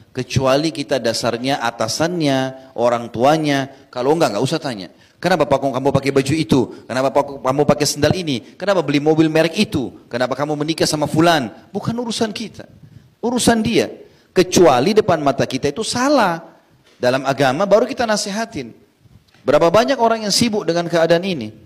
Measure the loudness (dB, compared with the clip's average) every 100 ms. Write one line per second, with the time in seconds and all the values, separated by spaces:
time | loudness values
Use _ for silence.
0 | -14 -10 -4 0 2 2 0 -4 -4 -2
1 | -2 -2 -2 -2 -2 -2 -4 -4 -6 -2
2 | -2 0 0 0 -2 -8 -14 -2 0 0
3 | -4 0 2 2 0 -2 -4 -10 -16 -4
4 | 0 2 0 0 -2 -2 -6 -10 -12 -18
5 | _ _ -2 0 2 0 0 -2 0 0
6 | 2 0 0 -2 2 2 0 -6 -8 -4
7 | 0 0 -2 -4 -2 0 2 2 0 0
8 | 0 0 -2 -6 -6 -8 -2 0 0 0
9 | 2 4 4 2 0 0 -2 -2 -6 -10
10 | -10 -4 -4 -2 -4 -2 -4 -2 -2 0
11 | -2 2 4 2 0 -8 -12 -10 -6 -6
12 | -6 -4 -4 -6 -12 -14 -20 -20 -20 -20
13 | -20 _ -4 0 2 2 0 0 -2 -6
14 | -20 _ _ 0 2 6 6 6 4 2
15 | 2 0 0 0 -2 -2 -4 -4 -6 -2
16 | 2 2 2 -2 -10 -20 _ _ _ _
17 | 0 0 -2 0 0 0 2 2 2 -2
18 | -2 -2 -4 -6 -8 -10 -12 -16 _ _
19 | _ _ _ _ 0 4 4 4 2 2
20 | 2 0 -2 0 0 0 -2 -2 0 2
21 | 4 2 0 -6 -8 -12